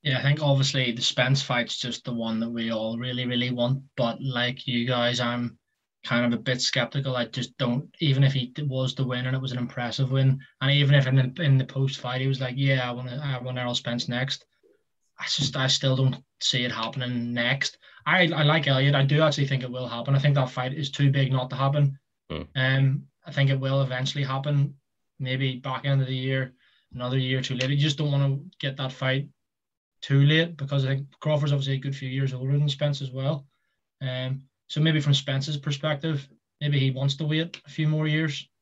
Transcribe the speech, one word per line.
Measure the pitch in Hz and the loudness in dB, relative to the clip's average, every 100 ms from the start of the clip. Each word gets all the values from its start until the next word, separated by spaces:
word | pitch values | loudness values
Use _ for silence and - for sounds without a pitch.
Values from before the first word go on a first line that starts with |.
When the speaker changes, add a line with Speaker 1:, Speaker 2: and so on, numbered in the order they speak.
Speaker 1:
Yeah, | 143 131 | 0 0
I | |
think | 135 151 | 2 2
obviously | 151 135 135 139 127 | 4 4 2 0 -2
the | 113 | 0
Spence | - - 127 135 | -2 2 2 2
fight's | - 123 120 - | 2 -2 -2 -6
just | 123 117 - | -8 -8 -8
the | |
one | 117 113 110 | -4 -2 -2
that | 117 | -2
we | 117 113 | -4 -4
all | 110 110 117 | -2 -4 -4
really, | 127 123 123 | -6 -4 -2
really | 123 123 | -2 -2
want. | 123 120 135 - - | 0 0 0 -4 -2
But | 117 113 | -2 -2
like | 135 123 120 131 - | -4 -2 -2 -4 -4
you | 120 120 | -2 0
guys, | 123 120 123 | 2 0 0
I'm | 120 120 120 - _ _ _ _ | -2 -2 -4 -8 _ _ _ _
kind | - 120 120 | -2 0 2
of | |
a | 117 | 0
bit | - 127 | -2 -2
skeptical. | - 131 120 143 135 123 | 0 0 -2 -2 -2 -2
I | 120 | -4
just | - 123 _ | -4 -8 _
don't, | 123 123 156 - | 0 0 -4 -2
even | 151 135 | 0 4
if | 139 | 4
he | 135 123 | 2 -4
d-, | - | -6
was | 147 131 131 - | -4 -2 -4 -2
to | |
win | 123 123 127 | -2 -2 -2
and | 131 | -2
it | |
was | 131 | -4
an | 123 | -4
impressive | 120 - 120 - 131 | -6 -4 -6 -2 0
win, | 135 135 131 - _ | 4 4 2 -4 _
and | 135 | 2
even | 143 143 143 | 4 6 6
if | 131 | 6
in | 135 | 4
the, | 127 - | 2 0
in | 156 135 | 4 4
the | 131 | 2
post | 135 135 - | -2 -2 -2
fight | 123 127 | -6 -2
he | 135 | -2
was | 135 | -2
like, | 127 131 | -4 -2
"Yeah, | 139 131 123 | 0 2 0
I | |
wanna, | 120 123 135 | -4 -8 -8
I | 143 127 | -4 -4
want | 127 127 | -4 -4
Errol | 123 120 | -4 -4
Spence | - 120 120 | -4 -4 -2
next," | 120 131 - _ _ _ _ _ _ _ - | -2 -2 -6 _ _ _ _ _ _ _ -14
I | - | -6
just, | - 139 135 | -2 -2 0
I | 131 | 0
still | - 135 131 | 2 2 4
don't | 131 - _ _ | 2 0 _ _
see | - 131 | -2 0
it | 123 | -2
happening | 113 113 131 123 123 120 | -4 -6 -4 -4 -4 -4
next. | 120 120 135 - - - - - | -2 0 0 -4 -6 -20 -10 0
I, | 180 160 151 | 4 4 4
I | |
like | 147 160 143 | 4 4 2
Elliot. | 131 139 143 | 2 4 4
I | 135 | 4
do | 147 | 4
actually | 156 147 135 | 4 2 0
think | 127 | 0
it | 123 | -4
will | 123 123 | -8 -6
happen. | 117 120 139 | -6 0 2
I | |
think | 143 | 4
that | 139 127 | 4 0
fight | - 127 | -2 -4
is | 151 139 | -4 -6
too | - 143 | 2 2
big | 135 131 | 4 2
not | 131 127 | 0 -2
to | 127 | -2
happen. | 139 147 143 - _ _ _ | 0 4 2 0 _ _ _
Speaker 2:
Hmm. | 78 78 135 | -8 -6 0
Speaker 1:
Um, | 131 135 135 139 - _ | 2 4 2 0 -6 _
I | - | -8
think | 143 135 | 0 2
it | 135 | 2
will | 131 135 | 0 0
eventually | 135 127 139 147 | 0 -2 -2 -2
happen, | 131 131 143 143 139 - _ _ _ _ | -4 -2 0 0 0 -4 _ _ _ _
maybe | 127 131 135 127 | -6 -2 -2 -4
back | 131 127 139 | -6 -4 0
end | 135 | 0
of | 131 | 0
the | 131 | -2
year, | 131 135 127 _ _ _ _ 123 | -2 -2 -4 _ _ _ _ -8
another | 123 131 | -2 0
year | 127 131 | 0 -2
or | |
two | 127 | -2
later. | 123 131 | -2 0
You | 143 | 2
just | 151 147 | 0 0
don't | 151 | 0
wanna | 139 139 139 180 _ | 2 2 0 -6 _
get | 139 135 | -8 -6
that | 131 | -8
fight | - 131 131 139 _ _ _ _ _ _ _ | -4 -2 -2 -4 _ _ _ _ _ _ _
too | - 139 | 2 6
late, | 143 156 170 165 | 6 6 2 -4
because | 139 139 | -4 -2
I | 135 135 | 0 -2
think | 139 _ | -4 _
Crawford's | 151 151 147 | 0 2 2
obviously | 143 135 135 | 0 0 -2
a | |
good | 139 135 | -4 -6
few | 131 | -4
years | 131 135 | -2 -2
older | 123 131 143 | -2 0 2
than | 147 | 2
Spence | 139 147 139 | 0 -2 -2
as | 131 | -6
well. | 127 135 156 - _ _ _ _ _ | -4 -2 -4 -6 _ _ _ _ _
Um, | 135 127 127 135 - _ _ | -6 -4 -6 -6 -10 _ _
so | - | 0
maybe | 156 156 | 2 4
from | 143 | 2
Spence's | 139 - 135 143 147 | 2 0 -4 -4 -4
perspective, | - 139 156 143 160 147 - _ _ _ | -4 -4 -2 -2 -2 -4 -6 _ _ _
maybe | 147 143 | 0 2
he | 135 | 2
wants | 127 139 139 | 0 -2 0
to | 156 | 0
wait | 156 170 - - | 0 -2 -8 -14
a | |
few | - 156 | -2 0
more | 156 156 | 2 0
years | 156 160 139 - _ | 0 0 -4 -12 _